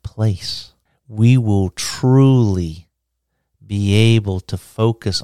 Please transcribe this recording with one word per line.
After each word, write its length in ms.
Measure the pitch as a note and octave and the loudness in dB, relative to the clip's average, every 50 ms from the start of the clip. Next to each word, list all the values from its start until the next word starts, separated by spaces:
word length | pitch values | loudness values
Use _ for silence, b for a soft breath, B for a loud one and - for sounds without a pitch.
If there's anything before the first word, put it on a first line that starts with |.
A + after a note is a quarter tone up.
place. 680 | - - - G#2+ A2 A2 F#2+ - - - - - - - _ _ _ _ _ _ _ | -20 -16 -6 -2 -2 -2 -2 -4 -8 -12 -14 -14 -16 -20 _ _ _ _ _ _ _
We 320 | - A2 G#2+ A#2 A#2+ C3 B2+ | -12 -2 2 2 4 4 4
will 320 | A2+ G#2+ G2+ G2 F#2+ F2 | 2 0 0 0 0 -2
truly 1200 | - - - - - - - B2+ C3 C3+ C3+ C3+ C3+ B2 A2+ G2+ F#2+ F2+ F2 D#2+ D#2+ E2+ - _ _ _ _ _ _ _ _ _ _ _ _ _ _ _ _ | -6 -8 -10 -10 -8 -4 0 2 4 4 4 4 4 4 2 0 0 -2 -4 -6 -10 -14 -18 _ _ _ _ _ _ _ _ _ _ _ _ _ _ _ _
be 280 | G2+ G2+ G2+ G2+ G2 G2+ | -10 -6 -4 -2 0 2
able 460 | G#2+ A2+ A2+ A2+ A2+ G#2 G2+ F#2 F#2 | 4 4 4 4 2 0 -2 -6 -6
to 180 | - - - F2 | -8 -10 -12 -12
focus 640 | - - - - A2 A#2 A2 - - G2+ F#2 - | -12 -12 -6 -2 -2 -2 -2 -2 -6 -6 -6 -6